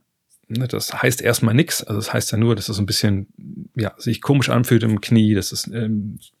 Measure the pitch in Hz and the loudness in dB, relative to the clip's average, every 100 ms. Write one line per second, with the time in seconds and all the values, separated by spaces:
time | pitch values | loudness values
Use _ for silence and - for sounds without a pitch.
0 | _ _ _ _ - 117 127 - - - | _ _ _ _ -8 -4 -4 -4 -6 0
1 | 131 - - 117 113 117 170 - - 104 | 0 2 0 2 2 2 2 -2 -4 -6
2 | 104 113 - 104 117 107 98 98 98 - | -2 -4 -2 0 2 0 -2 -4 -2 0
3 | 107 98 98 _ - - - - 101 - | 0 0 -4 _ -18 -16 -12 -6 -6 -4
4 | 120 110 - 139 123 120 123 117 113 104 | -6 -4 2 2 4 2 4 2 2 -2
5 | - 117 107 101 - - - 113 110 107 | 2 4 4 2 0 -6 -8 -6 -2 -2
6 | 104 - - _ | -4 -10 -18 _